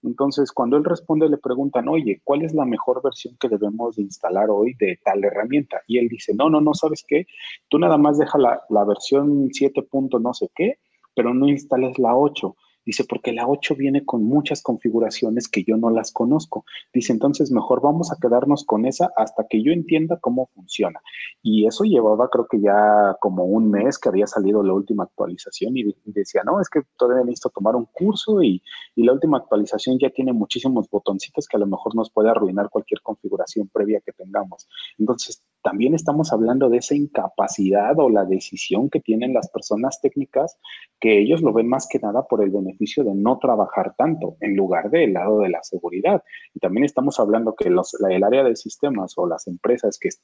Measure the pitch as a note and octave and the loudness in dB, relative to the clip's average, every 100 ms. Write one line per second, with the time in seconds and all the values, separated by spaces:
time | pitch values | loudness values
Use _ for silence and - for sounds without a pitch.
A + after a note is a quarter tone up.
0 | B2 A#2 C#3 C#3 C3+ - A#2+ C#3+ D3+ E3+ | -8 -2 -2 0 -2 0 2 2 2 -4
1 | - D#3 D#3 D3+ C3 B2+ C#3 - B2+ D#3+ | -2 0 2 0 -2 -4 -2 -2 -2 -2
2 | B2 F#2+ - C#3+ E3 D#3 C3 A2 - B2+ | -2 -6 -2 -2 -2 -2 -2 -2 -2 -2
3 | C3+ - A#2+ B2 B2+ G#2+ G#2 A2 A#2 A2+ | -2 -6 -18 _ -4 -2 -2 -4 -6 -6
4 | G2 F#2 F2 F#2+ G#2+ G2+ A#2 B2+ G2+ F2+ | -8 -6 -4 0 0 2 0 0 -2 -2
5 | G#2 G2 G2+ G2+ A2+ D3 C#3+ - - A#2+ | -2 0 0 -2 -2 -2 -2 -10 -2 0
6 | A#2+ A#2 - G#2 D3+ D#3 D3+ C#3+ D#3 D#3 | 0 -4 -6 0 2 4 2 0 -2 -4
7 | - D3 F#3 - - - _ D3 F3 D3+ | -2 -2 -2 -16 -18 -18 _ 2 4 4
8 | D3 D3 D3+ D3 B2 - - G#2 G2+ G2+ | 4 4 2 2 2 0 0 0 2 -2
9 | - C#3 D3 C#3+ C3+ - C#3 C3 - C3+ | 0 0 2 0 0 0 0 0 -4 -4
10 | C3+ B2 A#2+ B2 - - F#3+ C#4 _ _ | -2 -2 -2 -4 -8 -2 -4 -4 _ _
11 | _ - A#2+ B2+ C#3 C#3+ - B2+ C3 B2+ | _ -2 0 2 2 0 0 -2 -2 0
12 | A#2+ B2 D3 - F#2+ - _ _ - - | 2 4 2 -2 -10 -10 _ _ -8 -6
13 | - A2+ - A#2 A#2+ C#3+ - C#3 C#3 C#3 | -4 -4 -6 -4 -2 -2 -2 -2 0 0
14 | C#3 A#2+ G#2+ D3 D3 D3 - A#2 A#2 A2+ | -2 -2 2 0 0 -6 -4 -4 -2 0
15 | A2 - A#2 A#2 A2+ - F#2 A2 A#2 A2+ | -2 -2 -2 -2 -4 -4 0 0 2 0
16 | A2 - A#2+ D#3 D#3 - - - - B2+ | -2 -2 0 0 -2 -12 -12 -20 -4 -4
17 | A#2 A2+ C#3 C#3+ D3 A#2+ - B2 C#3+ D#3+ | 0 0 0 0 0 0 0 2 2 0
18 | E3+ - D#3+ A#2+ C#3+ C#3 - A2 A#2+ - | -4 -2 2 2 2 0 0 0 0 0
19 | - - A2 - G#2+ A2 B2 E3+ D3+ D#3+ | -2 0 -2 -4 -2 0 2 0 0 0
20 | D#3+ E3 B2+ B2 B2+ - - - - D#2+ | 0 -2 -2 -2 -4 -10 -16 -4 -4 -6
21 | - - - _ A2+ G#2+ G#2+ A#2 G#3+ D3 | -20 -18 -18 _ 0 2 2 2 2 4
22 | A2 G#2+ B2 A#2+ A#2 A2+ G2+ G2+ G#2+ G#2 | 4 2 2 0 0 0 4 4 6 6
23 | G2+ F#2 G#2 F#2 F2+ G#2+ A2 G2+ A#2+ G2 | 4 2 -2 0 0 2 2 2 0 0
24 | - F#2+ G#2 A2 G2 G#2+ G2 F#2+ G2+ G#2+ | 0 2 0 0 2 2 2 0 -2 -4
25 | F2+ - - - - - A#2 C3 A2 - | -4 -6 -8 -6 -14 -8 -4 -2 -4 -6
26 | G#2+ G2+ - - - F#3+ F3 D#3 C3+ _ | -8 -6 -2 -2 0 -2 0 -4 -4 _
27 | B2 B2+ B2 A#2+ - - G2+ B2 A#2 - | 2 2 0 -4 -6 -2 0 0 -4 -2
28 | G3 G3+ - G#3 C#3+ F#2 - - - - | -2 0 0 2 2 0 -6 -20 -8 2
29 | A#2 C3+ D#3+ C3+ - G#2 G#2 G#2+ - B2+ | 2 4 2 0 0 -2 0 -4 -2 0
30 | C#3 - C3 A#2 G#2 A#2+ B2+ B2 G2 G2+ | 0 0 -2 0 -2 -2 0 0 -2 -4
31 | - F#2+ - - - G#2+ G2+ F#2+ A#2 A2+ | -2 -6 -6 -8 -4 -2 -2 -2 -4 -4
32 | G#2+ - G#2+ A2 G2+ F#2+ G2+ - - - | -2 2 4 4 0 -2 -2 -4 -4 -8
33 | - G#2+ G2 F#2+ F2+ A2 G2 - G#2 G#2+ | -6 -10 -6 -6 -4 -6 -4 -2 0 -2
34 | - - F#2+ G2+ F#2+ - - - - - | -4 -16 -8 -8 -8 -14 -20 -20 -20 -4
35 | G#2+ A#2+ - - _ _ - G2+ B2+ D#3+ | -2 -2 -6 -14 _ _ -6 0 0 0
36 | D#3+ G2 G#2+ A2 A2+ C3 C3+ A#2+ - D3 | 0 0 0 0 2 2 2 2 0 -2
37 | D3 - - - E2+ - F#2+ G2+ G#2+ D3+ | 0 -2 -4 -2 -4 0 2 2 2 4
38 | C3+ G#2+ F#2+ F#2+ - - - F#2+ C#3 - | 4 4 2 -2 -4 -12 -4 -2 0 -2
39 | - A2 B2 B2 - - - G#2+ C3 - | -2 -2 0 -2 -4 -10 -4 -2 -2 -2
40 | C3+ - C3+ C3+ D#3+ _ - - - _ | -2 -2 -4 -2 -4 _ -20 -20 -20 _
41 | A2+ G#2 A2 E3 D3+ A2+ A#2 C3 - B2+ | 4 4 4 2 2 2 2 -2 -2 -4
42 | G#2+ A2 - A2 G2 G2 F#2+ F#2 G#2+ - | -2 -2 0 0 0 0 -4 -6 -4 -2
43 | B2 G2 G#2+ B2+ C3 A2 G2 - - - | -2 0 0 0 0 2 0 -2 -4 -2
44 | D3 D#3+ - - G#2 G2 F#2 F2 - E3 | -2 0 -6 -6 -2 0 0 0 0 2
45 | C3+ F2+ F2+ G#2 G2 E2+ - F#2 E2+ F2 | 2 2 0 2 2 -2 -8 -8 -6 -2
46 | E3+ G3+ _ - - - F#2 G2 C#3+ C3 | 0 0 _ -20 -18 -6 -2 0 0 0
47 | C#3 C3 G#2 A2+ A2+ - - A#2 F2+ - | -2 0 2 2 0 -2 0 2 0 -2
48 | G2 F#2 G2+ C3 C3 A2+ - - C#3+ A#2 | 0 2 4 4 2 0 -8 -4 -4 -2
49 | F2+ - - D#2+ - F2 - B2 G#2 - | -6 -4 -4 -4 -10 -6 -2 0 0 -2
50 | - - | -8 -8